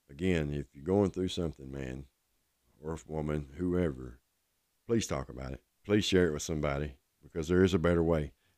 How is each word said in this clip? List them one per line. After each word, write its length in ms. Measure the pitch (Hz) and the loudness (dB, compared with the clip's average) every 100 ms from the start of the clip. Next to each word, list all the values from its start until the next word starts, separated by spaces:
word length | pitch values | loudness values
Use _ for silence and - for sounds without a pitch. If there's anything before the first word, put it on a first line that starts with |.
| - | -18
again, 440 | 71 92 85 73 | -4 0 2 0
if 220 | 73 69 | -4 -8
you're 100 | 71 | -8
going 260 | 73 98 98 | 0 2 2
through 180 | 92 92 | 0 -4
something, 440 | - 85 73 67 | -2 -6 -6 -12
man, 340 | 67 64 65 71 _ _ _ _ _ _ _ | -10 -8 -10 -12 _ _ _ _ _ _ _
or 120 | 76 | -10
if 160 | 82 - | -10 -8
woman, 400 | 78 76 76 69 69 | -6 -2 -4 -6 -6
whoever, 640 | 90 90 85 64 64 - _ _ _ _ _ _ - | -2 0 0 -2 -12 -16 _ _ _ _ _ _ -2
please 200 | 117 92 | -2 -2
talk 240 | 71 65 | -6 -8
about 220 | 64 65 | -10 -10
it. 100 | 65 _ _ | -12 _ _
Please 220 | - 104 | 0 2
share 240 | 95 95 85 | 4 4 4
it 40 | |
with 80 | 76 | 2
somebody, 560 | - 78 73 69 76 69 _ _ | -4 -2 -2 -2 -4 -10 _ _
because 260 | - 85 78 | -12 -6 2
there 160 | 90 | 6
is 80 | 92 | 6
a 60 | 92 | 4
better 240 | 82 85 | 4 4
way, 320 | 82 82 71 - _ | 4 2 0 -8 _